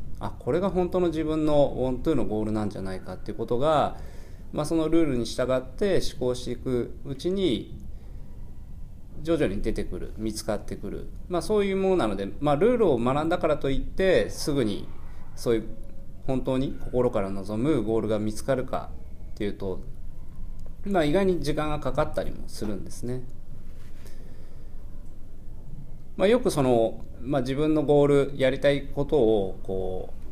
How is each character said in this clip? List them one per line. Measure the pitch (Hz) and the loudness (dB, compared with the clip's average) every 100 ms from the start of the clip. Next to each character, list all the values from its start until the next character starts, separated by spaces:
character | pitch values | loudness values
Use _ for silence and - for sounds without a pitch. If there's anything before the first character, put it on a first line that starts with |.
| - - | -4 -4
あ、 | 104 - | -4 -6
こ | - | -2
れ | 156 | 0
が | 196 | 2
本 | 180 180 | 0 0
当 | 180 | 2
の | 175 | 0
自 | 156 156 | 0 0
分 | 156 156 | 0 4
の | 147 131 123 | 6 4 2
want | 127 127 | -2 -2
to | 131 147 | 0 2
の | 104 | 2
ゴ | 107 | 0
ー | 107 | 0
ル | |
な | 107 | 0
ん | 104 | -2
じ | 98 | -4
ゃ | |
な | 95 92 | -6 -6
い | |
か | - 92 | -8 -8
っ | |
て | - | -6
い | 101 | -6
う | |
こ | 113 | -2
と | 120 | 2
が、 | 147 151 98 - - - - - - | 4 4 2 -2 -8 -10 -12 -12 -8
ま | 147 | -4
あ、 | 151 | 0
そ | 165 | 0
の | 160 | 4
ル | 165 | 4
ー | 165 | 4
ル | 123 | 2
に | 113 | -2
従 | - 123 | -2 0
っ | 131 | 0
て | - - 208 165 - | -2 -2 2 4 2
思 | - | 2
考 | 127 | -2
し | 123 - | -2 -4
て | |
い | 120 | -6
く | 131 123 117 - 143 | -2 0 -2 -6 -8
う | |
ち | 135 175 | -4 -2
に、 | 190 180 107 - - - - - - - - - - - - - - - - | 0 2 0 -2 -10 -10 -10 -10 -12 -10 -10 -10 -10 -10 -10 -10 -10 -10 -6
徐 | 156 165 | 0 2
々 | 135 | 2
に | 101 | 0
出 | 113 | 0
て | 107 | 0
く | 98 90 | -2 -4
る、 | - - | -6 -4
見 | 110 | -4
つ | 104 | -4
か | - 101 | -4 -4
っ | |
て | - 98 | -4 -8
く | 98 | -6
る。 | - - - - | -8 -8 -8 -4
ま | 175 | -2
あ、 | |
そ | 165 214 | 0 2
う | 196 | 2
い | |
う | 190 | 2
も | 190 | 2
の | 185 | 4
な | 113 | 2
の | 98 | 0
で、 | 98 - | -4 -2
ま | 147 | 2
あ、 | 143 | 4
ル | 208 | 4
ー | 240 | 4
ル | 196 | 4
を | 123 | 4
学 | 120 139 | 2 2
ん | 160 | 2
だ | 175 | 2
か | 165 | 2
ら | 147 | 2
と | 139 | 2
い | 131 | 0
っ | |
て、 | - - 190 147 98 | 0 2 4 6 4
す | - - | -2 -2
ぐ | 139 | 2
に | 110 101 - - - - - - | 2 0 -4 -6 -6 -6 -6 -4
そ | - | 0
う | 113 | 0
い | |
う | - - - - - - - | 0 -4 -6 -6 -6 -2 0
本 | 131 | 2
当 | 123 131 | 2 0
に | 143 165 - | 0 -2 0
心 | 123 123 | 2 4
か | 113 | 2
ら | 98 | 0
望 | 101 95 107 | -2 -2 0
む | 135 127 | 2 2
ゴ | 107 113 | 2 0
ー | |
ル | 107 | 2
が | 107 | 0
見 | 107 | 0
つ | 107 | -2
か | - 131 | 0 0
る | - | 0
か | 80 - - - - - | -4 -4 -6 -6 -6 -6
っ | - | -4
て | |
い | 104 | -2
う | |
と、 | 92 95 90 - - - - - - - - - - 202 | -2 -4 -4 -4 -6 -4 -6 -6 -6 -4 -4 -4 -4 0
ま | 190 | 2
あ、 | |
意 | 151 | 4
外 | 175 196 | 4 4
に | 175 | 2
時 | 139 | 0
間 | 151 151 | 0 0
が | 147 | -2
か | 131 | 0
か | 117 | 0
っ | 151 - | 0 0
た | |
り | - | -2
も | - - | -2 -4
す | - 107 | -4 -4
る | |
ん | 98 | -4
で | 82 | -4
す | - | -6
ね。 | 120 131 - - - - - - - - - - - - - - - - - - - - - - - - - - - - - - | -4 -4 -4 -6 -6 -6 -6 -6 -6 -6 -6 -6 -6 -6 -6 -6 -6 -6 -6 -8 -6 -8 -6 -8 -8 -8 -8 -6 -6 -8 -6 2
ま | 190 | 4
あ、 | |
よ | 240 | 6
く | 208 | 4
そ | 151 | 4
の、 | 127 120 113 - - - | 4 6 4 0 -6 -6
ま | 123 143 | 0 0
あ、 | |
自 | 123 | 0
分 | 135 156 156 | 2 2 4
の | |
ゴ | 143 147 | 6 6
ー | 143 143 139 | 8 6 4
ル、 | |
や | 135 131 | 2 2
り | 135 | 4
た | 143 | 4
い | 139 - | 2 0
こ | - 143 | -2 2
と | 156 | 6
を | 110 107 95 - | 6 6 4 -2
こ | - 95 92 92 - - - | -2 -2 0 -2 -4 -4 -4